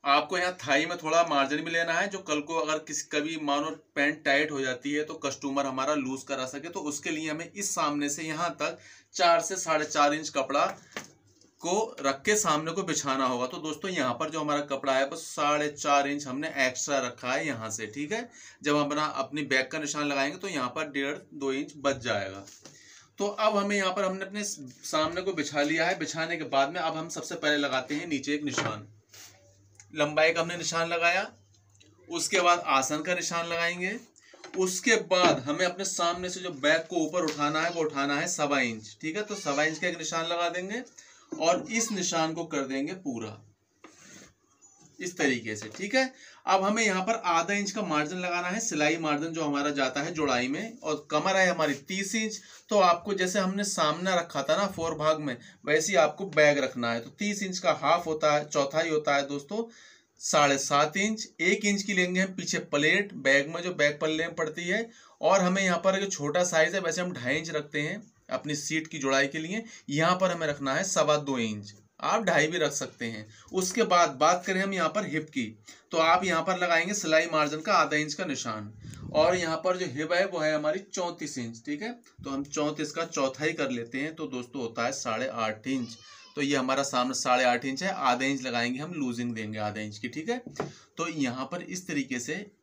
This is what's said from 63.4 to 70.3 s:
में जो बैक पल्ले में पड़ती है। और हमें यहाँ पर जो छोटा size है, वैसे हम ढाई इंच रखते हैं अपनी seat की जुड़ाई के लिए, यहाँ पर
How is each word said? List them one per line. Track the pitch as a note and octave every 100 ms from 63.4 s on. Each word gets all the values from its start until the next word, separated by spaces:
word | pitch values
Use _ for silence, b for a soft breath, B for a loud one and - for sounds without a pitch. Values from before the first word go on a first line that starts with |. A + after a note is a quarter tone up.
| C#3+
में | E3+
जो | F3+
बैक | D3+ D3 D3
पल्ले | D#3+ D#3 E3
में |
पड़ती | E3 D#3 F3 F3
है। | G#3 A3+ B B B
और | D#3 F#3+
हमें | F3+ F#3+
यहाँ | F#3+ E3+
पर | F#3+ F#3+
जो | G3
छोटा | - C#3+ F3+
size | F3+ E3 E3
है, | F#3+
वैसे | E3+ F3
हम | F3+
ढाई | C3+ A#2+ D3+
इंच | D#3+
रखते | D3+ D3 D3+
हैं | D3+ G#3 - _ -
अपनी | - D3+
seat | D3 - D#3+ D#3
की | D#3
जुड़ाई | C3+ C3+ C#3
के | D#3+
लिए, | E3 G#3+ A3+ B -
यहाँ | C#3+ E3 F3+
पर | F#3